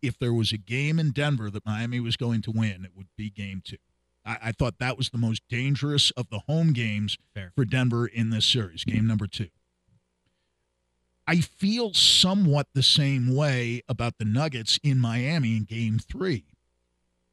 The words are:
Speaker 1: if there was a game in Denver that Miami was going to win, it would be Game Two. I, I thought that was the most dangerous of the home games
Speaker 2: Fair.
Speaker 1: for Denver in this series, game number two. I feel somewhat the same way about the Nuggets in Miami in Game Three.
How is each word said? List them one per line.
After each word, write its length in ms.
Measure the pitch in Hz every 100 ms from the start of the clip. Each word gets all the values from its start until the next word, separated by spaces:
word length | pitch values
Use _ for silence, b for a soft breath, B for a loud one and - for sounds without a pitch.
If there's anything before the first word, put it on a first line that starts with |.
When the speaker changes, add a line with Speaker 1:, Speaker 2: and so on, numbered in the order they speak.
Speaker 1:
if 180 | 131 -
there 140 | 123
was 200 | 117 107
a 40 | 107
game 420 | 98 123 147 165
in 120 | 156
Denver 400 | 135 147 135 104
that 160 | 101 110
Miami 340 | 107 117 123
was 160 | 117 113
going 240 | 120 113
to 100 | 104
win, 360 | 113 110 92 92
it 60 | 90
would 120 | 95
be 140 | - 107
Game 320 | 101 101 95
Two. 140 | - 95 _ _ _ _
I, 140 | 107 113
I 80 | 113
thought 260 | 110 127 -
that 180 | 127 131
was 140 | 127
the 80 | 120
most 240 | 117 113 -
dangerous 640 | 120 131 139 143 143 -
of 180 | - 123
the 80 | 104 -
home 240 | 156 165
games 460 | 123 113 104 104 - _
Speaker 2:
Fair. 180 | - 92
Speaker 1:
for 120 | 113 120
Denver 400 | 131 127 117 120
in 240 | 113 113
this 160 | 113 -
series, 380 | 127 98 82
game 220 | - 110 110
number 200 | 110 98
two. 240 | - 98 _ _ _ _ _ _ _ _ _ _ _ _ _ _ _ _ _ -
I 140 | 170
feel 520 | - - 196 226 226
somewhat 760 | 175 - - 185 202 175 143 143
the 100 | 135
same 540 | 123 - 139 135 123 131
way 460 | 147 127 120 120 -
about 300 | 127 117 -
the 80 |
Nuggets 560 | 107 113 156 127 110 -
in 160 | 147 131
Miami 600 | 120 113 127 165 120 113
in 60 |
Game 340 | 104 113 113 107
Three. 480 | - - 185 123 - _ _ _ _ _ _ _ _